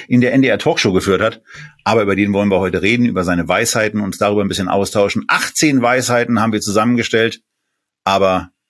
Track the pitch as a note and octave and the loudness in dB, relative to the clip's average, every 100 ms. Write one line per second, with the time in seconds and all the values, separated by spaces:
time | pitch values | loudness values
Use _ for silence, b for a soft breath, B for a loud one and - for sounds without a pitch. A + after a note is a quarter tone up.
0 | - B2 B2 C3+ C3 G2+ D3+ E3 A2 F#2 | 0 2 4 4 2 2 0 0 0 0
1 | F2+ F2+ A2 - B B B B G2+ A2+ | 2 0 0 -4 B B B B -2 0
2 | G2+ G2 G2+ G2+ G2+ F2+ F#2 F2+ G2 A#2+ | 0 0 0 0 0 0 0 -2 0 0
3 | A#2+ F#2 F2 F2 D#2+ F#2+ A2+ A#2 G#2+ G#2 | 0 0 -2 -2 0 0 0 -2 -2 -4
4 | G2 - G#2 G#2 G2 F#2 F#2 G2 G2 G#2+ | -6 -2 0 0 -2 -4 -2 -2 0 0
5 | G2+ G#2+ - F3 - - D#3 C3+ A#2+ B2+ | 0 -2 -2 -2 -2 0 2 2 2 0
6 | A#2+ A#2+ A#2+ A2 A2+ G#2+ G#2+ G2+ A#2 A#2+ | 0 0 0 0 0 0 0 0 2 0
7 | A2 A2+ A2+ - _ _ _ _ _ _ | 0 0 0 -4 _ _ _ _ _ _
8 | F#2+ G2 F#2+ F#2 F2 _ _ | -2 2 2 0 -4 _ _